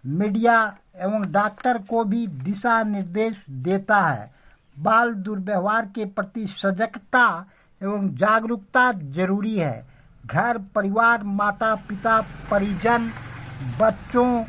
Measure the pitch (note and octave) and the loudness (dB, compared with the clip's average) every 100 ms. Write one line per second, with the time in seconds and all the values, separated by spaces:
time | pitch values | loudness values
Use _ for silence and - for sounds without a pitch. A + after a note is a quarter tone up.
0 | C3 D#3+ G#3 G#3 A#3 A3+ G#3+ G3+ _ F#3 | -4 -2 0 2 4 4 2 -4 _ -6
1 | F#3 G#3+ F#3+ F#3 G#3+ G#3 B3 A#3 G3 A3+ | -4 -2 0 0 0 0 -2 -2 -2 -2
2 | G#3+ A#3 A3+ C#3 C#3+ G3+ A#3+ A3+ A3 G3+ | 0 -2 -2 -6 -6 -2 2 2 2 -2
3 | F#3 F#3+ A3+ A3 - C3+ D3 G3 G3 G#3 | -4 -2 -2 -2 -12 -6 0 0 2 2
4 | E3+ A#2 G#2 _ _ _ _ C#3 E3+ A3 | 4 -2 -8 _ _ _ _ -4 2 4
5 | A#3+ G#3 F#3 G#3 F#3+ G3 F#3+ A3 G#3+ A3+ | 4 -2 -6 -6 -2 -2 0 0 -2 -8
6 | G#3 G#3 G3 A#3 G3+ - G3 F#3 A3 G#3+ | -6 -6 -6 -6 -8 -4 -4 -2 -4 -6
7 | - B3+ A#3+ E3+ F#3+ _ _ _ F#3+ G3+ | -2 2 2 2 -10 _ _ _ -6 -2
8 | G3 B2+ G#3 A3 A3+ A#3 - B3+ B3+ G3+ | -4 0 2 2 0 -6 0 2 2 0
9 | C#3+ D3 F#3 G3 G#3+ G#3+ D3+ A#2 - - | -6 -2 0 0 0 -2 -2 -4 -12 -20
10 | _ - A2+ C#3+ A#3 A#3 G3 G#3+ G3 G#3+ | _ -20 -4 -2 0 -2 -4 -2 0 4
11 | A#3 A#3 G3+ G3 G#3 G3+ A3 G#3+ - G3 | 4 4 0 0 0 0 -2 -2 -6 -4
12 | A3+ A3 A3 - - G3+ G3+ F3 A3+ A#3+ | 2 2 0 -12 0 0 0 0 2 2
13 | A3+ - - - - - - - A3 - | 0 -8 -14 -14 -14 -10 -8 2 2 2
14 | - B3 B3 A#3+ | -2 2 4 2